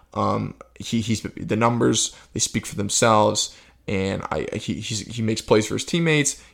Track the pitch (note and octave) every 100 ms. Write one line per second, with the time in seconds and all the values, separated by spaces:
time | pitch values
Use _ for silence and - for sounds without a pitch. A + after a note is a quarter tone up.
0 | _ G#2 G2+ G#2 G#2 - - - - A2+
1 | G#2+ G#2+ - - - G#2+ A#2 A#2+ B2 A#2
2 | - - - - - A#2 - - G2+ -
3 | A#2 G#2+ G#2+ - - - - _ - F#2+
4 | F#2+ G2 - D#2 - A2 - A2+ A2 G#2+
5 | - A#2 A2 A2 - G#2+ G#2+ G#2+ - E3+
6 | E3 D3+ C#3 - -